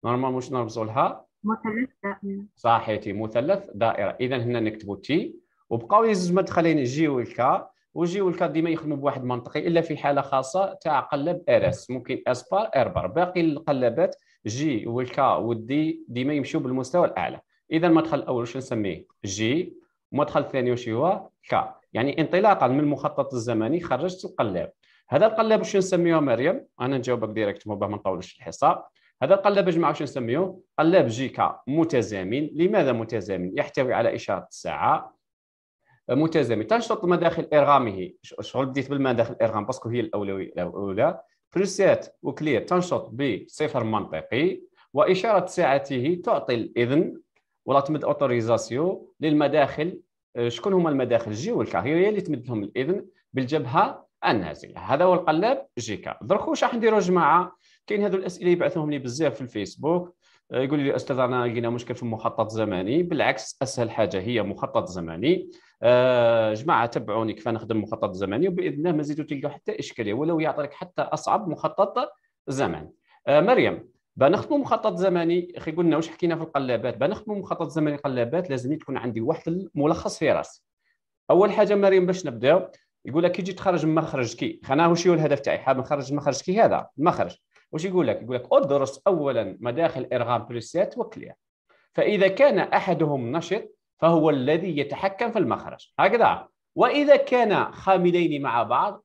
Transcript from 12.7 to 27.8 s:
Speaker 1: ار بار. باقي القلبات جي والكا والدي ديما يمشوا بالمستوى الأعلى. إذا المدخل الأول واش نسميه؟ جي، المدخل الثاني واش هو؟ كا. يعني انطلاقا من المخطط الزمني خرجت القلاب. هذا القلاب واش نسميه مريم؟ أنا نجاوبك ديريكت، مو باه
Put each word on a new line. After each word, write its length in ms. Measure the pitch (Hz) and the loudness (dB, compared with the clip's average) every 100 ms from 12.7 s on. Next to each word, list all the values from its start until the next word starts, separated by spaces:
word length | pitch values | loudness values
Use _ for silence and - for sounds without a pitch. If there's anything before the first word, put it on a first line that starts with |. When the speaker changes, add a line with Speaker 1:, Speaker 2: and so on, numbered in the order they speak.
| 139 | 0
Speaker 1:
ار 120 | 113 | 0
بار. 180 | 87 87 | 0 -4
باقي 340 | 131 180 180 | -2 -2 0
القلبات 760 | 165 143 - 135 123 120 180 - _ _ 107 | 0 0 -2 0 0 0 -2 -2 _ _ -8
جي 400 | 120 156 117 - | -4 -2 -2 -4
والكا 480 | 117 127 - 131 | -4 -4 0 2
والدي 720 | 87 107 117 110 143 156 160 - | 2 0 -4 -4 -2 -2 -4 -8
ديما 240 | 120 131 | -6 -2
يمشوا 280 | 151 131 160 | -2 -2 -4
بالمستوى 460 | 131 131 127 135 160 | -2 -4 -2 2 2
الأعلى. 340 | - 73 65 _ _ _ | 0 -4 -6 _ _ _
إذا 140 | 160 175 | 0 4
المدخل 320 | 165 156 143 | 4 2 -4
الأول 220 | 131 127 | -2 -4
واش 160 | 120 135 | -4 -8
نسميه؟ 500 | - 117 98 82 - _ | -6 -4 -4 -6 -14 _
جي، 520 | 104 95 110 147 180 - _ _ _ | -10 -4 0 0 -4 -10 _ _ _
المدخل 280 | 127 147 156 | -2 0 0
الثاني 300 | 139 139 123 | -2 -2 -2
واش 180 | 123 120 | -2 -2
هو؟ 400 | 113 160 202 - _ _ | 0 0 0 -6 _ _
كا. 260 | 104 - - _ | -2 -2 -10 _
يعني 280 | 107 131 - | -2 -2 0
انطلاقا 480 | 196 175 214 190 127 | 0 4 4 4 2
من 120 | 135 | 2
المخطط 540 | 147 143 151 - 135 | 0 0 -4 -4 -4
الزمني 460 | 127 117 110 110 165 | -4 -2 -2 0 -2
خرجت 440 | - 127 175 180 | -2 -2 -2 -6
القلاب. 480 | 185 - 117 90 - _ _ _ _ | -14 -4 -2 -2 -8 _ _ _ _
هذا 180 | - 220 | 2 2
القلاب 320 | 220 220 214 | 2 2 2
واش 180 | 208 202 | 2 0
نسميه 440 | 190 180 170 165 | 0 2 2 2
مريم؟ 460 | 143 113 139 233 - _ | 2 2 0 -2 -8 _
أنا 180 | 123 135 | -2 -2
نجاوبك 300 | 120 123 110 | 0 -2 -2
ديريكت، 380 | 107 104 98 104 | -2 -2 -2 -8
مو 80 | |
باه 140 | 101 | -4